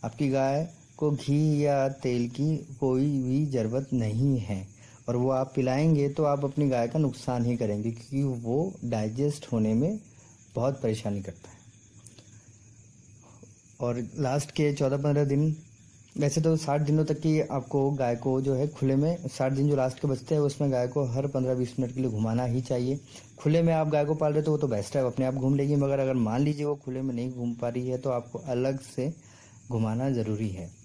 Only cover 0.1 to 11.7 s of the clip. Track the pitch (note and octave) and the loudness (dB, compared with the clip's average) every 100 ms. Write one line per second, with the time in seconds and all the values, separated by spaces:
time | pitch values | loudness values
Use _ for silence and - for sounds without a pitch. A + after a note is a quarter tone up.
0.1 | A2+ C#3+ C3+ C3+ C#3 E3+ - - - D3+ | -2 0 2 2 0 -4 -10 -20 -4 -2
1.1 | D3 - C#3+ D#3 D3 D3 C#3 C3+ C#3 B2+ | -2 0 2 4 2 2 2 0 0 -2
2.1 | B2 A#2+ A#2+ D3 D#3 - C3+ C3 C3 C#3+ | 0 -2 0 -2 -2 -4 -4 0 2 2
3.1 | C#3 B2+ C3+ D3+ C3 A2 B2 - B2+ A2 | 0 0 0 0 0 0 -2 -2 -2 0
4.1 | A2 C#3 C3 F#2+ G2 F#2+ - - - - | 2 2 2 -2 -6 -8 -18 -20 -16 -4
5.1 | A#2+ B2+ C3 C3 - C3 C3 D#3+ D3+ C#3+ | -2 0 0 0 0 0 2 4 4 2
6.1 | C#3+ D3+ C#3+ C#3 C#3 C#3+ B2+ A#2 D#3 D3 | 2 0 2 -2 0 2 2 0 2 0
7.1 | A#2+ - B2 A#2+ A#2+ A2 G#2 A2 A2+ - | 0 -4 0 0 0 0 -2 -4 -6 -6
8.1 | C3+ C#3 B2 A#2 C3 F#3 - A#2+ A#2+ A2 | -2 0 -2 -2 0 -2 -4 -4 -2 -2
9.1 | A2+ D3 D3 - A#2 G#2+ A2 D3+ G#3+ - | 0 -2 -2 -4 0 2 2 2 -2 -8
10.1 | - - - - - B2 C3 A2+ G#2+ G#2+ | -20 -20 -20 -10 -2 -2 0 -2 -2 -2
11.1 | G2+ F#2 E2+ - - - | -6 -6 -14 -20 -20 -20